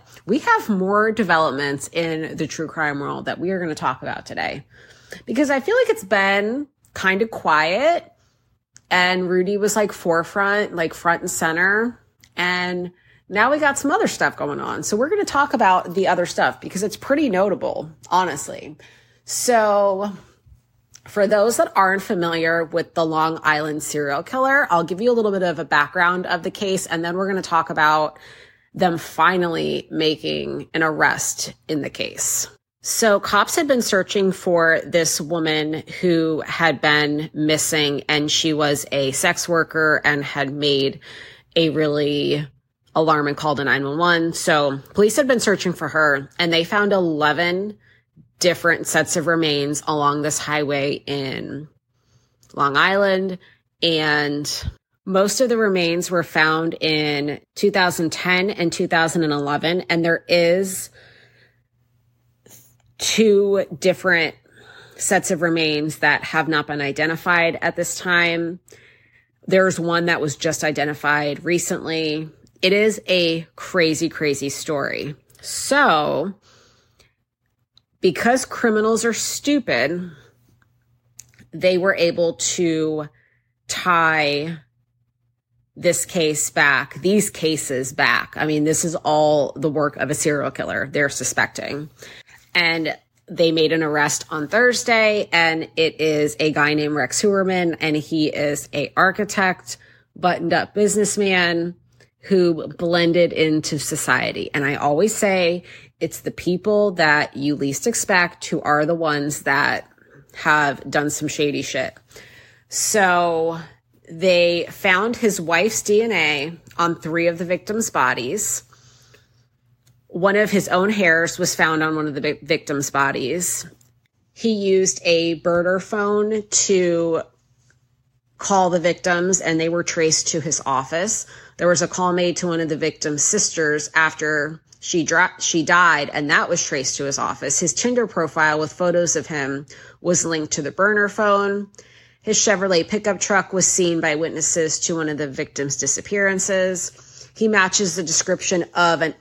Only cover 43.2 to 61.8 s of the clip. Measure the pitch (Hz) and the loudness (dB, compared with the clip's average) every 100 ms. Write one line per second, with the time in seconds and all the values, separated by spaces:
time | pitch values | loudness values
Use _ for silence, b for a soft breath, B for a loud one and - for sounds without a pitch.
43.2 | 147 143 156 143 135 131 139 151 175 170 | 0 -2 -2 0 0 0 0 0 2 2
44.2 | 165 160 - 156 143 139 - - 208 254 | 0 -2 2 2 2 -2 -4 2 2 4
45.2 | 269 240 - 180 180 165 151 156 151 139 | 2 2 2 0 -2 -4 -2 2 2 2
46.2 | 139 - 175 165 170 208 208 196 170 151 | -2 -2 0 0 0 0 2 2 0 2
47.2 | 147 151 175 180 208 - b b b _ | 2 2 0 -2 -6 -10 b b b _
48.2 | _ - 175 165 170 165 - 160 156 180 | _ -2 0 2 0 0 0 0 0 -2
49.2 | 151 165 156 143 143 147 - 151 143 147 | 0 2 2 0 -2 -4 -2 0 2 0
50.2 | 151 151 - 151 143 143 139 - - 143 | -2 -4 -2 -2 -2 -2 -2 -4 -6 -6
51.2 | 135 117 - 139 156 _ _ _ _ _ | -6 -8 -10 -12 -14 _ _ _ _ _
52.2 | _ _ _ 147 139 139 175 196 196 190 | _ _ _ -2 0 2 4 4 2 2
53.2 | 190 180 b b _ _ 165 160 156 147 | -2 -8 b b _ _ 0 0 2 0
54.2 | 147 147 147 - - - _ _ 190 190 | 0 -4 -6 -8 -8 -12 _ _ 0 2
55.2 | 202 202 254 233 214 185 170 170 175 180 | 2 2 0 2 2 2 0 0 -2 -2
56.2 | - 165 156 160 165 - 156 151 151 147 | 0 2 2 2 -2 -2 -2 0 0 -2
57.2 | 147 143 _ - 202 196 180 175 160 - | -4 -8 _ -2 0 2 0 0 -2 -2
58.2 | 180 180 196 - 170 - 180 165 165 170 | 0 2 0 0 -2 -2 0 2 2 2
59.2 | 156 147 143 147 156 180 - 170 170 165 | 0 0 -2 -2 0 -2 0 0 2 0
60.2 | - 175 170 180 196 190 - b b b | 2 2 4 2 0 -6 -12 b b b
61.2 | b b b b _ _ | b b b b _ _